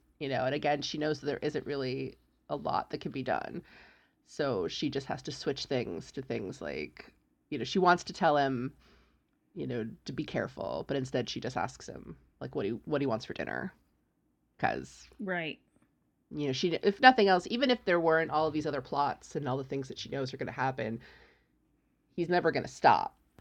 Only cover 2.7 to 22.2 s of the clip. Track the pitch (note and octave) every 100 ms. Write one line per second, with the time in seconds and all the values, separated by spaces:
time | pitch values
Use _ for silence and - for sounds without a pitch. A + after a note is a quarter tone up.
2.7 | - - D3+ D#3 C3+ B2+ D2+ - - -
3.7 | - - - _ _ _ - C#3 G#2+ E2
4.7 | - D3+ - - - - C3 - C#3 -
5.7 | C3 - E2+ - - C3 A#2 G2 A#2 D2+
6.7 | C#2+ D2+ - - _ _ _ _ C#3+ -
7.7 | G3 F3+ F3 - - E3 D3 C#3 B2+ C3
8.7 | - - - _ _ _ _ _ F3 C3+
9.7 | A#2+ A2+ - - C3 - B2 F#2+ - -
10.7 | C#2 - C#3 C3 C3+ A#2 A#2+ B2 A2+ G2+
11.7 | - - - - - _ _ C3 C#3+ G2+
12.7 | A#2 - D3 C#3 A2+ - - - B1 F#3+
13.7 | - _ _ _ _ _ _ _ _ -
14.7 | B1 - - - - G3 F3 D#3 - _
15.7 | _ _ _ _ _ _ D3+ C#3+ C3 F3+
16.7 | E3 G3+ G3 B3+ B3+ G3+ F3+ - A#3 C4
17.7 | A#3+ - F3 E3 D#3+ D#3+ D3+ D#3 D3+ D3+
18.7 | C#3 C3 C#3+ C#3+ - - D#3 C#3+ C3+ C3+
19.7 | C#3 C3+ - - C#3 C3 C3 C3 - C3
20.7 | C3 A2+ A#2 - - - _ _ _ _
21.7 | _ _ _ _ -